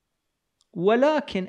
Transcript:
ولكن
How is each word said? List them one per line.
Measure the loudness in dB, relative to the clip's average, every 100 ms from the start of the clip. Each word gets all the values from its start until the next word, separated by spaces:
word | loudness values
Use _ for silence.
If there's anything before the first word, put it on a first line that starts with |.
| _ _ _ _ _ _ _
ولكن | -4 0 2 2 0 -4 -8